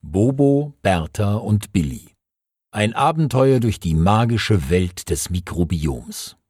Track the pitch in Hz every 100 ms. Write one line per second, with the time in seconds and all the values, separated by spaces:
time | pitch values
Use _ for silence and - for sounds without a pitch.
0 | - 85 113 135 143 143 147 - 101 92
1 | 80 - 101 104 104 107 - 98 73 64
2 | - _ _ _ _ _ _ 104 107 117
3 | 143 160 151 131 135 131 120 - 85 80
4 | 85 107 117 113 - 104 67 90 90 -
5 | - 82 - 90 - 85 85 85 76 64
6 | - - - -